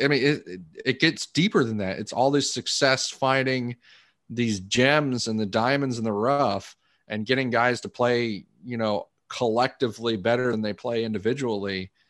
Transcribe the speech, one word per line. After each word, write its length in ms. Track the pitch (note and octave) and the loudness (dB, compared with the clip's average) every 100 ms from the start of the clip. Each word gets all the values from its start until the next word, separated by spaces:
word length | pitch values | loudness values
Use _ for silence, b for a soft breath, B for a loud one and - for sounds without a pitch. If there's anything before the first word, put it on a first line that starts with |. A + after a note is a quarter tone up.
I 40 | C#3+ | 2
mean, 140 | C#3 | 4
it, 240 | C#3 C#3+ - | 2 0 -4
it, 140 | F#2 F2 - C3 | -14 -14 -4 -2
it 140 | - | 2
gets 260 | D#3+ - - | 2 0 -4
deeper 380 | C#3+ G3+ F#3+ | 0 2 2
than 140 | A#2 G#2+ | 2 0
that. 200 | F#2+ D#2+ | -4 -4
It's 160 | A2 | -6
all 160 | - C3+ | 0 2
this 240 | C#3+ - | 2 0
success 560 | B2 - - C#3 C3 - | -4 -4 0 2 2 -2
finding 680 | - C3+ C3+ C3 C3 A#2+ A#2+ b b b b - | -2 0 2 2 -2 -4 -8 b b b b -8
these 300 | A#2 A#2 G2 | -2 0 -2
gems 680 | G2 A#2+ C3 D3+ C#3+ B2 A#2 | -2 2 4 4 2 -2 -2
and 120 | A2 | -2
the 80 | G#2 | 0
diamonds 500 | A2 A#2+ C#3 C#3 A#2 | 0 2 2 0 -2
in 60 | |
the 80 | A2 | -2
rough 640 | G2+ A#2+ C#3+ B2 G2 - - _ _ - | 0 0 2 2 0 -6 -18 _ _ -10
and 180 | G#2+ G#2+ | -6 0
getting 240 | B2+ B2+ | 0 2
guys 320 | A#2 B2 A#2+ | 2 2 2
to 80 | G2+ | -4
play, 560 | - B2 A#2+ A#2 G2 - _ | 0 2 2 0 -4 -10 _
you 140 | B2 A#2 | -10 -2
know, 300 | A2 G#2 - _ _ | 0 -2 -4 _ _
collectively 840 | - A#2+ A2 C3 - B2 G#2+ A#2 A2 | -4 0 2 0 0 -4 -2 -4 -2
better 360 | G#2+ A#2+ B2+ | 0 0 0
than 100 | A2 | -2
they 120 | G#2+ | -4
play 320 | G2 B2 A#2 A2+ | -6 -4 -4 -4
individually. 880 | G#2+ A2 C3+ B2 G#2 G2 F#2+ F#2 _ | -2 -2 -2 -4 -4 -4 -6 -8 _